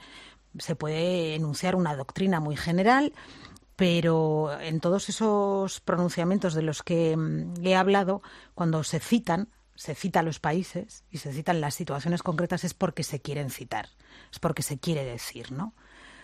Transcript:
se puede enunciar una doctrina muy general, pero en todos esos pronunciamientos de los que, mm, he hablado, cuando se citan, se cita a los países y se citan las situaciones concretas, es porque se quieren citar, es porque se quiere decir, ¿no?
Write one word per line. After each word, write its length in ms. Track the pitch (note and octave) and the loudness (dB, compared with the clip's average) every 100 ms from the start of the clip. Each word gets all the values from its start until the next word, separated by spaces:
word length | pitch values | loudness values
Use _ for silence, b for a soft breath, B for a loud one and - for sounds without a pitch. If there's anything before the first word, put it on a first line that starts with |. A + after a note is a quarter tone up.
| B B B B _ - | B B B B _ -10
se 180 | - D#3 | -6 -4
puede 600 | D3+ D#3 F3 F3+ D#3+ D#3 | -2 0 0 0 0 -2
enunciar 420 | D#3 C#3 F3+ F#3 | -2 -2 0 2
una 180 | E3 C#3 | 2 -2
doctrina 460 | C3+ - F#3+ E3+ | -6 0 2 2
muy 160 | D3+ C#3+ | 0 -2
general, 560 | E3+ F3 G#3 C4 D4 B B B B B - - | 0 4 6 6 4 B B B B B -10 2
pero 760 | F#3 E3+ E3 D#3+ D#3 D#3 D3+ C#3+ | 2 4 4 4 2 2 0 -4
en 200 | D#3+ D#3+ | -4 0
todos 260 | F3 G3 - | 2 2 0
esos 680 | - A3 G#3 G3+ G3 F#3+ - | 0 2 4 2 2 -2 -4
pronunciamientos 760 | - F3 F3+ - E3+ G3 F#3 | 0 2 2 2 2 2 2
de 100 | D#3 | 0
los 200 | D#3 C#3+ | -2 -2
que, 320 | - E3 E3 D#3+ | 0 2 4 2
mm, 500 | D#3 D#3 E3+ F3 F3+ | 0 -2 -4 -2 4
he 100 | F#3 | 4
hablado, 460 | F#3+ G3 F#3 G3 B B B - | 6 4 4 -2 B B B -2
cuando 280 | E3 D#3+ | 0 0
se 160 | - D#3+ | 0 -4
citan, 500 | - A#3 - E3+ A3 _ _ - | 2 2 2 -2 -2 _ _ -14
se 200 | - C#3+ | -12 -6
cita 240 | F#3+ F3 | 0 2
a 40 | |
los 160 | E3 D3 | 0 0
países 640 | D3+ E3+ F3+ F3 A3 - _ | 0 0 -2 -8 -10 -16 _
y 100 | E3 | -12
se 120 | C#3+ | -8
citan 300 | C3+ E3+ E3+ | -4 0 0
las 140 | C#3+ - | -2 -4
situaciones 460 | E3 C#3 E3+ E3+ | -6 -4 -2 -2
concretas, 420 | - D#3+ F3 F3+ F3 | -2 -2 0 -2 -4
es 80 | |
porque 300 | - F#3 - | -2 -2 -2
se 180 | - C#3+ | -6 -6
quieren 280 | - C#3+ C3+ | -6 -6 -6
citar, 380 | - A#2+ A2 - _ B B B | -8 -8 -8 -8 _ B B B
es 60 | - | -4
porque 220 | D#3+ D#3+ | -2 -2
se 140 | - C#3+ | -4 -4
quiere 280 | E3+ D3+ C3 | -4 -4 -4
decir, 480 | A#2+ - A#2 A#2 | -8 -10 -12 -10
¿no? 200 | C3 A3 B B B B B | -8 -8 B B B B B